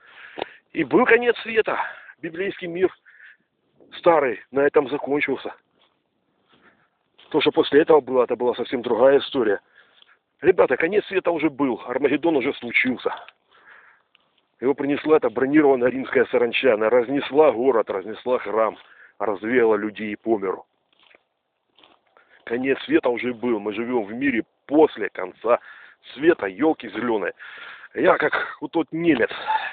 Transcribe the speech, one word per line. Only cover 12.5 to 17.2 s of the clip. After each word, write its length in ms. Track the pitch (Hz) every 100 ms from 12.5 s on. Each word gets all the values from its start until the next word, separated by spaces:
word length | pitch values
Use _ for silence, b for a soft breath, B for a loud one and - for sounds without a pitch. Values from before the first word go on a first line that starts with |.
случился. 580 | 127 120 110 127 117 - - - _ _ b b b b b b _ _ _ _ _
Его 140 | 120
принесла 420 | 139 143 143 151 156
эта 140 | 123
бронированная 600 | 104 131 151 143 135 123
римская 360 | 127 131 - 113
саранча. 480 | 123 120 113 131
Она 160 | 107 110
разнесла 600 | 123 117 139